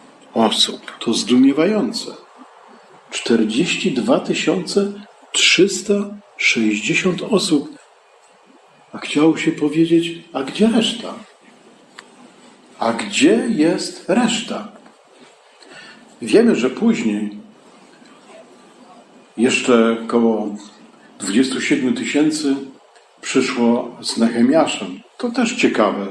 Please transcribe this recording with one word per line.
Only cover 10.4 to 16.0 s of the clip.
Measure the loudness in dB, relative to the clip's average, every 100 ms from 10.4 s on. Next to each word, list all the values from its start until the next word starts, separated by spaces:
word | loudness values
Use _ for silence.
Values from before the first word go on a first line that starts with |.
gdzie | -8 0 2
reszta? | 2 0 -6 -10 -14 -20 _ _ _ -20 _ _ -20 -20 -20 -20 -20 -20 -20 _ -6
A | -4
gdzie | -4 -6 2 4 4 2
jest | 2 2 0 -6 -10 -2
reszta? | 0 2 -2 -6 -10 -10 -18 -20 _ _ -20 -20 _ _ _ -20 -20 -20 -20